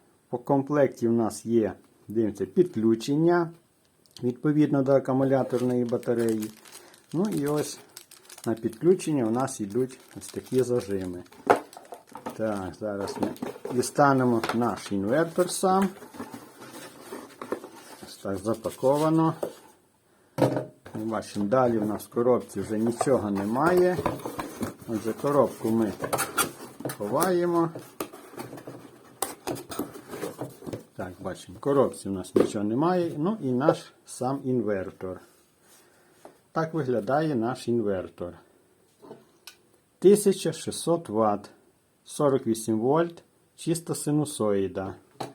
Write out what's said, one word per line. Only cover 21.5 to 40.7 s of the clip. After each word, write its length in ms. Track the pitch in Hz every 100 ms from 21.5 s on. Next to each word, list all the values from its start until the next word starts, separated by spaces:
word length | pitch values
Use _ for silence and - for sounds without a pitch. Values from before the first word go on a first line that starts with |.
| 127 123 113
в 80 | 107
нас 180 | 101
в 60 | -
коробці 520 | 117 123 117 - 101
вже 160 | 92 107
нічого 540 | 117 120 143 120 104
немає. 640 | 98 101 123 160 180 180 175 - - - - - - - - -
Отже, 260 | 107 110 110
коробку 480 | 143 143 113 - 113
ми 240 | 113 107 - - - - - - - - - 131 -
ховаємо. 720 | 104 135 185 175 175 170 165 165 - - - - - - - - - - - - - - - - - - - - - - - - - - 139 - - - - -
Так, 180 | 92 90
бачимо, 380 | 95 85 - 90
в 40 |
коробці 480 | 139 139 107 - 98
у 20 |
нас 240 | 95 - -
нічого 300 | - 107 104
немає. 460 | 120 165 185 170 143
Ну 200 | 170 214
і 100 | 135
наш 420 | 123 156 165 - - -
сам 340 | - 127 139
інвертор. 760 | 135 127 104 98 92 - 95 90 - _ _ _ _ - _ _ _ _ - - _
Так 220 | 165 160
виглядає 600 | 160 127 117 104 143 160 127
наш 320 | 113 131 -
інвертор. 640 | 117 104 95 82 - 87 87 _ _ _ _ _ _ - - _ _ - - _ _ _ _
Тисяча 540 | 180 202 196 190 165
шістсот 560 | 160 -